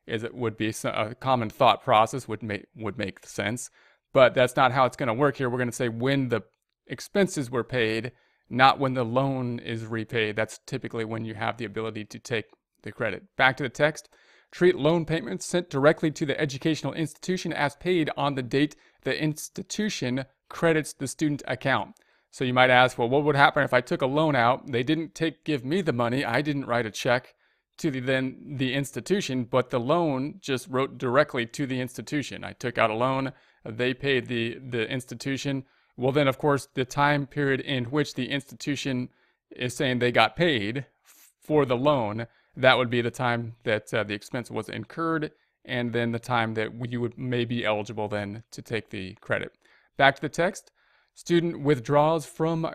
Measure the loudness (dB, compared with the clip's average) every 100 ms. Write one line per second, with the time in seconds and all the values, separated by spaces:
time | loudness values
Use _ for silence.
0 | -8 -6 -6 -6 -6 -2 -4 -4 -4 -4
1 | -4 -4 0 0 0 4 4 4 4 4
2 | 4 0 -8 -8 -6 -8 -10 -10 -8 -6
3 | -8 -8 -10 -6 -4 -4 -8 _ _ _
4 | _ 6 8 8 2 4 2 4 0 0
5 | -2 2 2 2 -2 -2 -4 -2 -4 -2
6 | 0 0 0 -2 -4 _ _ _ -14 -14
7 | -2 2 2 0 -4 -4 -2 0 0 -2
8 | -6 -12 _ _ _ 4 6 6 0 0
9 | 0 0 0 0 -4 -6 -6 -8 -6 -8
10 | -4 -2 -2 -2 -4 -6 -10 -8 -6 -6
11 | -6 -6 -8 -6 -4 -4 -6 -6 -6 -8
12 | -12 -14 -6 -6 -6 _ _ _ -16 -6
13 | -4 -6 -8 2 2 2 -4 0 -2 -2
14 | -14 _ _ _ _ 2 2 4 2 2
15 | 0 -4 -4 -8 -4 -4 -2 4 4 4
16 | 0 -2 -2 -2 -2 -2 -2 -2 -4 -4
17 | -6 -6 -4 -4 -4 -2 -2 -2 0 0
18 | 0 -2 -2 -2 -2 0 0 -2 _ _
19 | -4 -2 -2 -4 -8 -12 -8 -4 -4 -4
20 | -4 -4 -6 _ -18 0 2 2 0 -6
21 | -10 -2 -2 -2 -4 -4 0 -2 -2 -12
22 | _ _ _ -4 2 6 8 8 6 4
23 | 2 4 4 6 6 6 2 2 2 0
24 | 0 2 2 4 4 2 0 -2 0 0
25 | -2 -4 -4 -4 -4 -4 -2 -2 0 0
26 | 0 0 0 0 0 -2 0 -2 -2 -2
27 | 0 0 -2 _ _ _ _ -6 -4 -2
28 | 0 0 0 -6 -10 -4 -2 -2 -4 -6
29 | -2 0 0 -4 0 0 0 -2 0 2
30 | 2 0 -4 -8 -4 -4 -2 -2 -2 -2
31 | 2 2 2 -2 -6 -6 -4 -4 -6 -8
32 | -6 -6 -6 -10 -12 -8 -4 0 0 2
33 | 0 0 -4 -8 _ _ -12 -4 -2 -2
34 | -2 -2 -2 -4 -4 -6 -6 -4 -2 -4
35 | -8 -10 -6 -4 -4 -6 -8 _ _ -4
36 | 0 2 2 2 0 0 -2 -6 -4 0
37 | 2 2 -2 -2 0 -2 -2 -4 -2 -2
38 | -2 -4 -4 -6 -8 -8 -6 -4 -2 -4
39 | -6 _ _ _ _ -8 -6 -2 0 2
40 | 4 6 4 4 2 2 -2 -4 -10 _
41 | _ _ _ _ 0 2 4 4 4 2
42 | 0 -4 -8 _ _ 2 6 6 4 0
43 | 0 -2 -2 -2 -4 -6 0 0 0 -2
44 | -2 -6 -6 -10 -6 -8 -6 -8 -10 -6
45 | -4 -2 -4 -10 _ _ -8 -4 -2 0
46 | 0 -2 -2 -2 0 -2 -4 -6 -8 -4
47 | -4 -6 -4 -2 -2 -2 0 -2 -4 -6
48 | -4 -4 -6 -10 -14 -18 -8 -8 -6 -10
49 | -10 -12 -6 -4 -6 -12 _ _ _ 2
50 | 2 2 -4 -2 -2 -4 -14 _ _ _
51 | _ -16 0 2 2 0 0 0 2 4
52 | 4 2 -2 -4 -2 0 -4